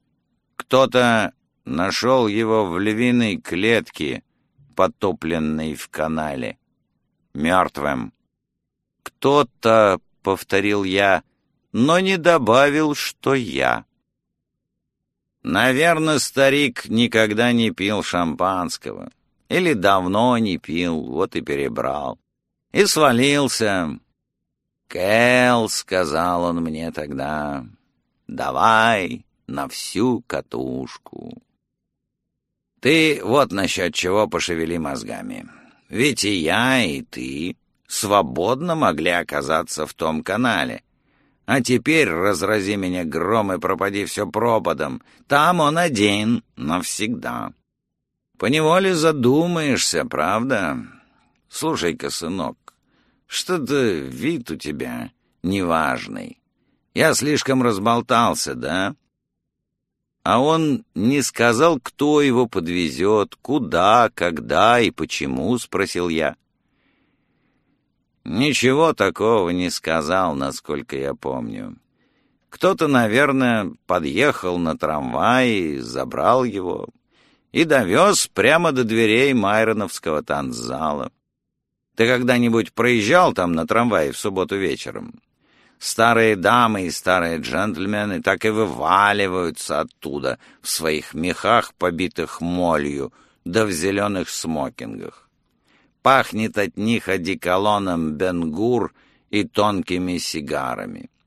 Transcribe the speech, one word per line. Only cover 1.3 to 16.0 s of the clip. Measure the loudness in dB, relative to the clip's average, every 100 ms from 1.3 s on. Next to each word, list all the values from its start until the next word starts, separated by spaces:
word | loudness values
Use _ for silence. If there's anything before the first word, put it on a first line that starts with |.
| -6 _ _ -8
нашёл | -4 -2 0 2 2 2
его | 0 0 2 0
в | 0
львиной | -2 0 2 2 0 -2
клетке, | -6 -2 2 0 0 -6 -6 -6 -12 _ _ _ _ 0
потопленной | 0 2 -2 -2 -2 -2 -2 -4 -6
в | -8 -10
канале, | -6 -4 -4 -6 -6 -8 -12 _ _ _ _ _ _ _
мёртвым. | -6 0 2 2 -2 -4 -4 -8 -14 _ _ _ _ _ _ _ _
«Кто-то», — | -20 -2 2 4 2 _ 4 6 6 2 _ _
повторил | -4 -2 0 0 2 0
я, | 0 2 4 2 -2 _ _ _ _
но | 0 2 2
не | 2 0
добавил, | 4 4 6 6 6 4 0
что | -2 -6 -4 0
я. | 0 0 -2 0 0 -6 _ _ _ _ _ _ _ _ _ _ _ _ _ _ _
Наверное, | -4 2 2 4 2 2